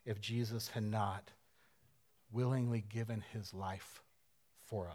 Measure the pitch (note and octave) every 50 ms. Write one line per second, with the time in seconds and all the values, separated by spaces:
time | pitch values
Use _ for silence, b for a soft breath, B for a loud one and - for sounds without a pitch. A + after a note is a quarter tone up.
0 | B B2 G#2+ G2+ G#2 - A#2 A#2+ A#2+ A2 A#2 A2+ A2 - - A#2+ G#2+ G#2+ G#2+ A2
1 | G#2 G2+ F#2+ G2+ - - - - _ b b b b b b b b b b _
2 | _ _ _ _ _ _ G#2+ A#2+ B2+ B2+ C3 C3 B2 A#2+ A#2 A2+ G#2 G#2 G#2 A2+
3 | A2+ A2 A#2 G#2+ G2 - - A2+ G2 - - F#2+ G2 F#2+ F#2+ F#2+ - - - -
4 | - _ _ _ _ _ _ _ _ _ _ - - - A#2 G#2 F2+ F2 E2